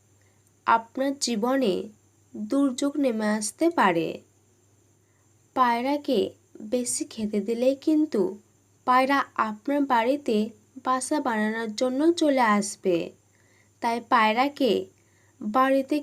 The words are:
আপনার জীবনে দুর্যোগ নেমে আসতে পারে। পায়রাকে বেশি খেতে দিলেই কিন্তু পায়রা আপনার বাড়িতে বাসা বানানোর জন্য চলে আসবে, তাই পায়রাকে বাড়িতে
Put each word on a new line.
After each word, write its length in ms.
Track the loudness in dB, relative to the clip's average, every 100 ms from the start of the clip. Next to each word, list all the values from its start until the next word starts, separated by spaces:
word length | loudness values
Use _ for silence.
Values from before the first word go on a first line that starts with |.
| _ _ _ _ _ _ 0
আপনার 460 | 0 0 -4 -4 -2
জীবনে 500 | -4 -2 0 0 2 0 -4 -14 _ _ _
দুর্যোগ 580 | -12 -4 0 0 0 -4 0
নেমে 240 | -2 0 -2 -2
আসতে 280 | -4 -2 0 2
পারে। 300 | 2 2 -2 -6 -16 _ _ _ _ _ _ _ _ _ _ _ _ 0
পায়রাকে 640 | 2 2 0 -2 0 0 0 -6 _ -18 -6
বেশি 300 | -4 -4 -6 -8
খেতে 260 | -6 -4 -4
দিলেই 360 | -4 0 0 0 0
কিন্তু 360 | 2 2 0 -2 -4 _ _ _ _ 2
পায়রা 320 | 2 4 0 -2 -4 -6
আপনার 320 | -4 -4 -2 2
বাড়িতে 440 | 2 2 -2 0 -2 -2 -6 _ -10
বাসা 340 | -4 -4 -2 -2
বানানোর 500 | -2 -2 -2 -2 -6 -4
জন্য 200 | -2 2 2 2
চলে 240 | 2 4 4 2
আসবে, 380 | 0 -4 0 0 -2 -12 _ _ _ _ _ _
তাই 160 | -4 -4 0
পায়রাকে 600 | 2 4 4 0 2 0 0 -2 _ _ _ _ -12
বাড়িতে 560 | -4 2 2 2 0 -4